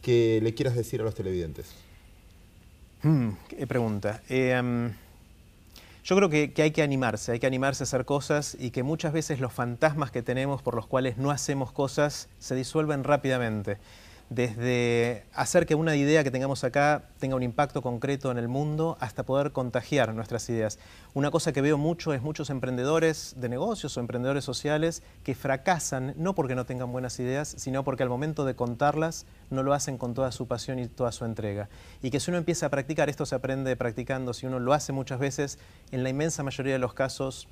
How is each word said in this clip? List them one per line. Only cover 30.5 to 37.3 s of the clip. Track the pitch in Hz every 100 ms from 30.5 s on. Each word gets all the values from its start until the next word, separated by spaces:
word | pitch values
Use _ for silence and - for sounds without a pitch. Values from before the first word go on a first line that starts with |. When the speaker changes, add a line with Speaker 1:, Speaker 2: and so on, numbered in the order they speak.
| 120 - 127
Speaker 2:
y | 120
toda | - 123
su | -
entrega. | 117 110 107 101 104 - - -
Y | 131
que | 139
si | -
uno | 175
empieza | 165 165 151
a |
practicar, | 143 135 156 147
esto | 139 147
se | 131
aprende | 127 135 131 123
practicando, | 123 110 120 131 127
si | 120 131
uno | 127
lo | 120
hace | 147 -
muchas | 135 131 127
veces, | 139 135 143 - - - -
en | 131
la | 131
inmensa | 135 160 156
mayoría | 139 127 135
de | 135
los | 123 -
casos | 131 - 135